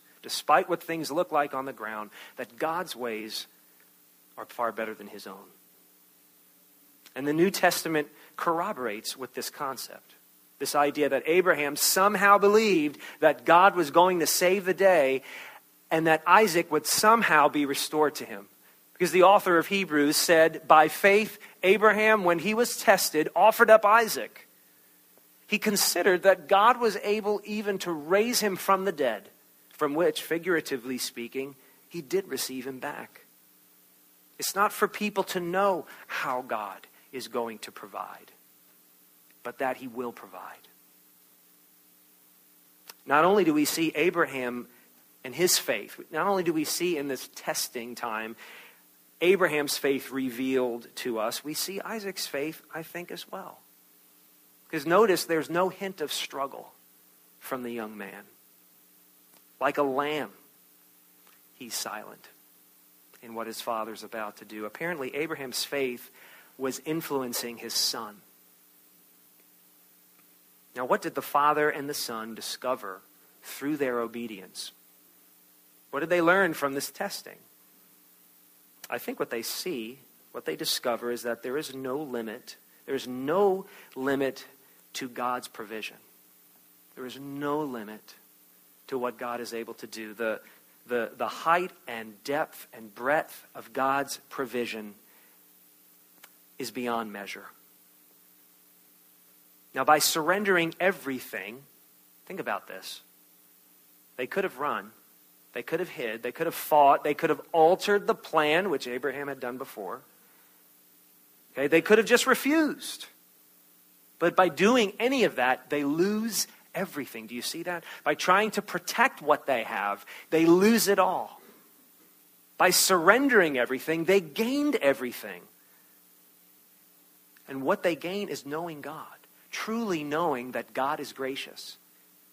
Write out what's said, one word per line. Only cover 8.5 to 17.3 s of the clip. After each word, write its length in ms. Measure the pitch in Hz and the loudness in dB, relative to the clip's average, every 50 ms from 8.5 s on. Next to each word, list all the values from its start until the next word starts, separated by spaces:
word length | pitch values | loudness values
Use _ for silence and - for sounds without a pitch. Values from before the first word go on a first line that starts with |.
| 160 165 175 202 208 131 127 117 104 107 113 - - 131 | 0 -2 -2 -4 -4 -6 -6 -6 -6 -6 -8 -10 -10 -10
with 160 | 127 120 - | -10 -10 -8
this 160 | 131 117 - | -10 -10 -10
concept, 640 | - - 151 135 135 113 - - 95 95 _ _ - _ _ _ _ _ _ _ _ - | -8 -8 -8 -8 -6 -8 -10 -14 -16 -20 _ _ -20 _ _ _ _ _ _ _ _ -8
this 160 | 139 135 - | -6 -2 2
idea 340 | 147 143 147 143 151 147 139 | 2 2 2 2 0 0 2
that 140 | 135 131 120 | 2 0 2
Abraham 500 | 156 160 180 180 185 165 143 147 143 147 | 2 2 4 6 4 4 2 2 -2 -2
somehow 600 | 147 - - - 190 190 202 208 190 196 202 202 202 | 0 0 2 2 4 4 4 4 4 6 6 6 8
believed 640 | 185 202 208 220 226 214 190 170 147 151 143 - - - - - | 8 6 6 6 6 6 4 4 2 0 -2 -6 -16 -16 -4 4
that 240 | 151 156 147 147 - | 4 4 4 4 4
God 320 | - 165 175 185 202 190 | 6 8 10 10 8 6
was 160 | 180 170 143 | 4 0 2
going 280 | 143 170 175 185 185 175 | 6 6 6 6 6 2
to 80 | 156 135 | 0 0
save 360 | - - 180 180 190 202 180 | 2 2 4 4 2 2 0
the 100 | 185 185 | 0 0
day 500 | 185 196 190 185 165 139 135 131 131 - - - - - - - - _ _ _ _ _ - | 4 6 6 6 6 6 4 2 0 -4 -8 -16 -16 -16 -18 -20 -20 _ _ _ _ _ -2
and 160 | - 160 160 165 | -2 2 4 4
that 160 | 160 156 - | 4 4 6
Isaac 460 | 175 175 208 226 202 160 170 170 - | 8 8 8 8 6 4 0 0 2
would 140 | 147 151 147 | 0 -2 0
somehow 640 | - - - - 214 226 233 202 - | 0 0 4 6 6 6 6 6 4